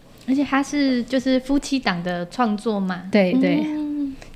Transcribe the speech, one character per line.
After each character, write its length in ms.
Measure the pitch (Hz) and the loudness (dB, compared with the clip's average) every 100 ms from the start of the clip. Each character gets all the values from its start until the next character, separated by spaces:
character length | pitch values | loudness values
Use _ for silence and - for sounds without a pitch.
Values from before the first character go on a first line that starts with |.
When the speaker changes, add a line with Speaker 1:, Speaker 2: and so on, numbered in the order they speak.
| - - - | -20 -10 -2
Speaker 1:
而 80 | |
且 80 | 269 | 0
它 180 | 269 277 | 2 0
是， 420 | 277 294 269 247 | 0 0 2 0
就 160 | 226 262 | 0 0
是 180 | 262 262 | 2 0
夫 160 | 262 285 | 2 0
妻 220 | - 269 | 0 -2
档 240 | 226 175 | 0 -2
的 240 | 175 175 175 | -2 -4 -4
创 300 | - 233 202 | -2 0 0
作 240 | 226 202 | -2 -2
嘛。 220 | 190 180 185 | -2 -4 0
Speaker 2:
对， 200 | 214 185 | 4 4
对。 280 | 254 277 294 | 4 2 2
Speaker 1:
嗯。 500 | 302 302 294 294 277 269 - | 0 -2 -4 -4 -4 -8 -12